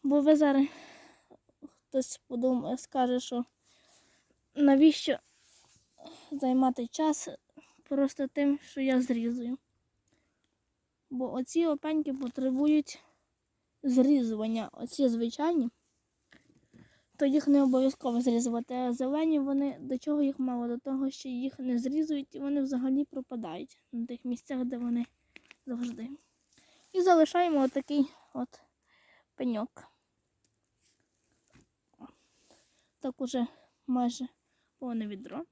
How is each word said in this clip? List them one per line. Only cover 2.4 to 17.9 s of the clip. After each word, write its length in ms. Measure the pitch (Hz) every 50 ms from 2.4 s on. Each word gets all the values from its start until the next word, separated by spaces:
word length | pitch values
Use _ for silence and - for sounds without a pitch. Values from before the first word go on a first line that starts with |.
| 240 262 254 247 - 165 247
скаже, 420 | - - _ - 269 254 247 247 254
що 260 | - - 254 240 247 _ _ _ _ _ _ _ _ _ _ _ _ _ _ _ _ _ _ _ _ _ _
навіщо 640 | - 294 285 269 269 302 320 294 - - - 269 - _ _ _ _ _ _ _ - _ _ _ _ _ _ _ _ - - - - - -
займати 560 | 294 277 277 254 254 262 262 254 254 - 240
час 420 | 233 - - 311 311 294 - - - - - _ _ _ - _ _ _ _ _
просто 440 | _ 285 277 277 269 - - 269
тим, 320 | 262 _ 285 285 285 285 285
що 200 | - - - 285
я 200 | 269 262 262 254
зрізую. 560 | 254 254 240 233 226 233 240 254 233 240 254 - _ _ _ _ _ _ _ _ _ _ _ _ _ _ _ _ _ _ _ _ _ _ _ _ _ _ _ _ _ _
Бо 240 | 269 247 254 240 -
оці 320 | 254 254 - - 330 339
опеньки 480 | 330 294 285 - 311 311 311 302 302 262
потребують 920 | 269 277 240 - - 254 262 254 262 285 302 302 302 285 - - - _ _ _ _ _ _ _ _ _ _ _ _ _ _ _ _ -
зрізування. 880 | 277 247 262 254 277 294 269 240 220 220 214 220 220 226 226 208 -
Оці 380 | - - 233 247 - - 277 247
звичайні, 600 | 233 226 233 233 - - 294 330 349 311 240 240 _ _ _ _ _ _ _ _ _ _ _ _ _ - _ _ _ _ _ _ _ - - _ _ _ _ _ _
то 80 | - 294
їх 220 | 277 269 302 285
не 160 | 285 285 277 277
обов'язково 580 | 262 254 254 262 269